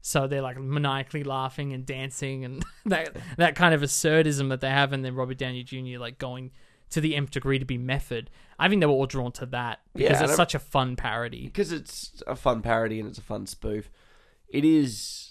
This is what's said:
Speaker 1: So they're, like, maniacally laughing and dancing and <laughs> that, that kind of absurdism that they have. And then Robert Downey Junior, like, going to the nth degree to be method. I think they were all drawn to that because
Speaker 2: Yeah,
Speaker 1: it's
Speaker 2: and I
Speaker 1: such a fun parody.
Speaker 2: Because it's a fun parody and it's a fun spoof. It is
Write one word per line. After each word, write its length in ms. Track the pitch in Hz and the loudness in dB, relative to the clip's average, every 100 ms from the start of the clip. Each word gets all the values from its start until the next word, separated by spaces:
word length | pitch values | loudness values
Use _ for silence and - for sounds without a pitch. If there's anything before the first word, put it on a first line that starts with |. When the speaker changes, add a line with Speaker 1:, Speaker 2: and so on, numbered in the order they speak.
Speaker 1:
So 240 | - 160 135 | 0 0 0
they're, 160 | 139 | -2
like, 160 | 131 127 | -4 -6
maniacally 640 | 135 147 147 135 135 156 | -2 0 0 -2 -4 -6
laughing 480 | 139 135 131 - 143 | -4 -4 -4 -6 -8
and 140 | 131 131 | -8 -8
dancing 580 | 131 135 - 139 135 | -8 -8 -6 -6 -6
and 200 | 127 135 - | -8 -8 -8
<laughs> 120 | - - | -6 -2
that, 300 | 175 160 - 180 135 | 0 -2 -8 -12 2
that 160 | 170 | 2
kind 180 | 143 175 | 6 4
of 60 | 156 | 4
absurdism 680 | 139 - 160 156 156 143 139 | 2 0 4 6 4 2 -2
that 100 | 131 | -2
they 80 | 135 | 0
have. 220 | 135 139 | 2 2
And 120 | 135 | 0
then 100 | 131 | -4
Robert 240 | 127 127 131 | -4 -4 -4
Downey 240 | 131 127 | -6 -8
Junior, 360 | 127 131 127 123 | -10 -10 -10 -10
like, 180 | 120 127 | -12 -8
going 320 | 131 127 127 - - _ - | -8 -8 -12 -16 -20 _ -6
to 100 | 160 | 0
the 160 | 156 147 | 0 0
nth 140 | 143 | -2
degree 280 | - 139 135 | -2 0 0
to 60 | |
be 140 | 127 123 | 0 -6
method. 520 | 127 139 - 117 - - - - | -2 -4 -2 -6 -8 -18 -20 0
I 100 | 185 | 4
think 120 | 202 | 6
they 60 | 151 | 6
were 60 | |
all 140 | 135 135 | 6 2
drawn 260 | 135 123 | 0 -4
to 140 | - 127 | -6 -8
that 340 | 123 120 110 _ | -6 -6 -8 _
because 100 | - - | 0 4
Speaker 2:
Yeah, 20 | |
Speaker 1:
it's 100 | - | 4
Speaker 2:
and 80 | 131 | 4
I 20 | |
Speaker 1:
such 200 | 156 175 | 4 2
a 40 | 139 | 2
fun 360 | - 143 131 123 | 0 0 0 -2
parody. 480 | 123 113 120 120 127 | -4 -4 -6 -8 -10
Speaker 2:
Because 260 | - 202 | -4 -2
it's 500 | 165 - - - - - | -2 -8 -14 -14 -12 -8
a 100 | 131 | 0
fun 240 | 135 120 | 0 0
parody 380 | 113 113 113 110 | 2 2 2 -2
and 80 | 107 | -8
it's 100 | - | -12
a 40 | |
fun 240 | - 104 98 | -10 -10 -10
spoof. 440 | - 110 107 - - _ _ _ _ _ | -8 -6 -6 -8 -18 _ _ _ _ _
It 160 | 139 | 6
is 580 | 151 156 139 107 - - - | 8 8 4 -2 -10 -12 -16